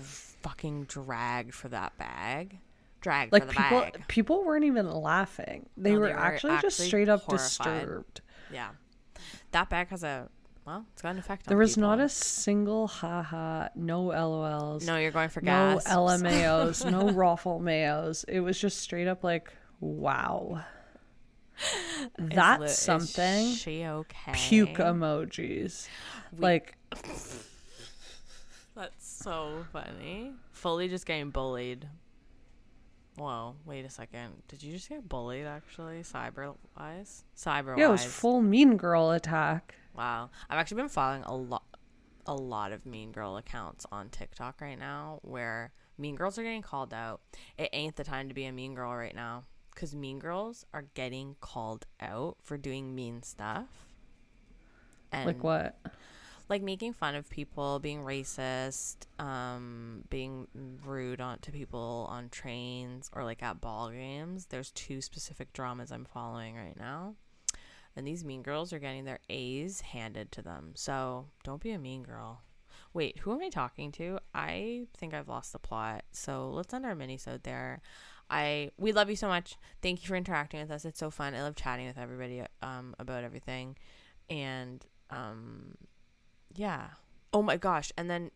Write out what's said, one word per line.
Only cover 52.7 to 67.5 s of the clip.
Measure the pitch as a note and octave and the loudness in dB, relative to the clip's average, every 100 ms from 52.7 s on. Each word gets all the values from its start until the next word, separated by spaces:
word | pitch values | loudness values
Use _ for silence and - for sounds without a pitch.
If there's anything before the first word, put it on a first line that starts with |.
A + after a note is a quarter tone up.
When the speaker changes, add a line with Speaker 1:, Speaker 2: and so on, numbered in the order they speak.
| C3 C3 | -8 -8
Speaker 1:
mean | C3 A#2+ A#2+ | -8 -8 -10
stuff. | B2 - G#2+ C3 C4 - - - - - - - - - - - - - - | -12 -10 -6 -6 -8 -14 -20 -20 -20 -20 -20 -20 -20 -20 -20 -20 -20 -20 -8
And | C3+ E3+ | -4 -2
Speaker 2:
Like | B2+ | 0
what? | D#3+ D#3+ - - - - - - - - - | 2 0 0 -6 -14 -16 -20 -20 -20 -18 -4
Speaker 1:
like, | G3+ | -4
making | G3 F#3+ A#3 | -2 -4 -6
fun | A#3 D3+ | -4 -4
of | C#3+ D3 | -4 -6
people, | - C#3+ - C#3+ C#3 | -10 -8 -4 -2 -2
being | D3 D3 | -4 -6
racist, | C3+ C3+ C3 - C3 C3 C3 C3 - - - - | -6 -6 -6 -6 -4 -2 -4 -6 -8 -10 -14 -10
um, | C#3+ C3 B2 B2 B2 A#2 A#2 A2+ - | -8 -6 -6 -8 -10 -12 -12 -14 -10
being | C3+ C3 C3 - - C3 C3 | -8 -8 -10 -12 -14 -16 -14
rude | C#3 C3+ B2+ B2 | -10 -8 -6 -6
on, | B2+ A#2 | -8 -8
to | - | -10
people | D3 C3 B2 A#2 A#2 A2+ | -10 -10 -8 -6 -6 -8
on | B2 A#2+ | -10 -12
trains | - C3 A#2+ B2 B2 B2 B2+ - | -12 -10 -8 -8 -8 -10 -12 -12
or, | - | -8
like, | A#2+ A#2 | -8 -6
at | A#2+ F2+ | -8 -6
ball | A#2+ A2 A#2 | -8 -6 -8
games. | A#2+ C3 C#3+ E3 F#3 F3+ | -8 -10 -10 -10 -10 -10
There's | B2+ C3+ | -10 -10
two | - - C3+ | -12 -10 -10
specific | - D3+ - D3 C3 | -10 -12 -12 -12 -14
dramas | - B2+ B2 A#2+ | -10 -8 -8 -10
I'm | A#2+ | -12
following | B2+ A#2+ A#2 A#2 A2+ A2+ | -12 -12 -10 -10 -10 -12
right | F#2 - | -14 -12
now. | A2+ D3+ F#3+ G#3 - _ - | -12 -10 -12 -14 -20 _ -8